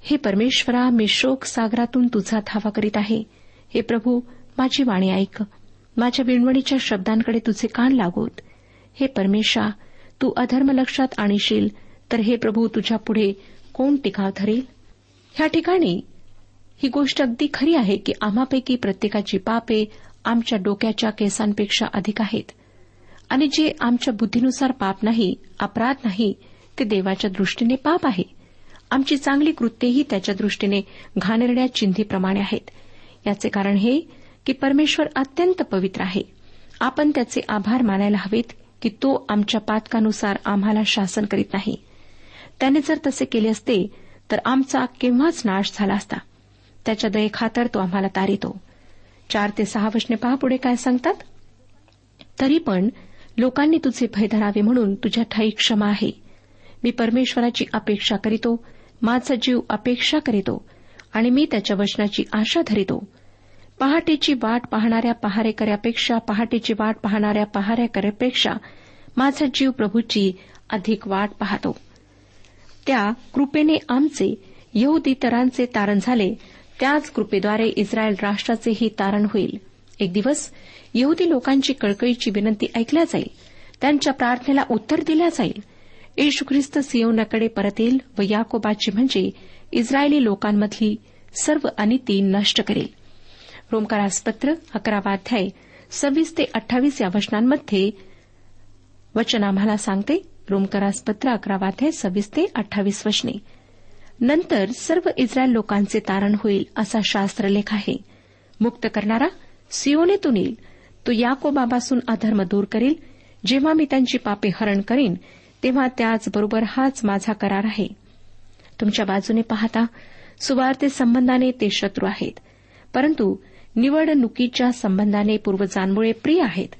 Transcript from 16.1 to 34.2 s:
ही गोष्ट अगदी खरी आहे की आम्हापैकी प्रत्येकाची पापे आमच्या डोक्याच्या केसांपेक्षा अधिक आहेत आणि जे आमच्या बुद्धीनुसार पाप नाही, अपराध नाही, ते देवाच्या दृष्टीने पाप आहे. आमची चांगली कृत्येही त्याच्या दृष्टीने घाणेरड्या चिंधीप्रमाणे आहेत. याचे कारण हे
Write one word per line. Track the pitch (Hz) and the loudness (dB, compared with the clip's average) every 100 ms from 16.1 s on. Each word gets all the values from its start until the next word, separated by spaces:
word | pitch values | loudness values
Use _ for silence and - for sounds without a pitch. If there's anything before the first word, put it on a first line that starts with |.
| - - - - _ - - | -18 -20 -20 -20 _ -20 -6
ही | 269 | -2
गोष्ट | 269 277 - | 0 0 0
अगदी | 269 233 294 | 0 0 -2
खरी | - 285 | 0 2
आहे | 330 208 202 | 4 2 0
की | - - | -2 -2
आम्हापैकी | 214 208 262 262 247 247 | 0 0 0 0 0 -2
प्रत्येकाची | 202 196 214 208 202 196 | -2 -2 -2 -2 -2 -4
पापे | 208 226 226 220 214 - - - | -2 -2 0 -2 -2 -6 -20 -10
आमच्या | - 233 226 220 | -2 0 0 -2
डोक्याच्या | 190 202 226 214 226 | -2 -2 -2 0 -4
केसांपेक्षा | 214 208 - 220 208 208 - 220 | 0 -2 0 -2 0 -2 -2 -2
अधिक | - 185 208 | -2 -4 -2
आहेत | 208 220 - - _ - - - - - - | -2 -4 -8 -18 _ -20 -20 -20 -20 -20 -4
आणि | 262 294 | 0 2
जे | 277 311 - | 2 0 0
आमच्या | 233 240 - | 0 0 0
बुद्धीनुसार | 214 220 240 254 247 269 | -2 0 2 0 0 -2
पाप | 262 196 196 | 0 -2 -2
नाही, | 208 226 196 - - - | 0 2 0 -2 -10 -6
अपराध | 208 - 233 277 | -6 -2 -2 -2
नाही, | 233 190 220 190 - - - - | -4 0 -2 -2 -12 -20 -20 -6
ते | |
देवाच्या | 240 208 190 190 214 | -2 0 0 -2 -2
दृष्टीने | 190 190 - 233 | -2 -4 0 0
पाप | 262 302 349 294 | 0 0 0 0
आहे. | 185 - - - - - - - | -2 -4 -8 -20 -20 -20 -20 -4
आमची | 262 269 285 | -2 0 0
चांगली | 285 277 294 | 0 2 2
कृत्येही | 320 233 226 247 247 294 | 0 -2 0 0 2 0
त्याच्या | 196 190 | -2 -2
दृष्टीने | 196 208 - 202 202 202 - - - | -2 -2 0 0 0 -4 -14 -8 -4
घाणेरड्या | 180 226 247 247 254 | 0 2 2 2 0
चिंधीप्रमाणे | 254 202 185 208 196 190 196 | 0 0 0 -2 -2 0 0
आहेत. | 196 - - - - - - - - | -2 -4 -8 -20 -20 -20 -20 -8 -4
याचे | 202 202 | -2 -2
कारण | 208 196 202 | -2 0 2
हे | 214 277 339 - | 2 2 -2 -14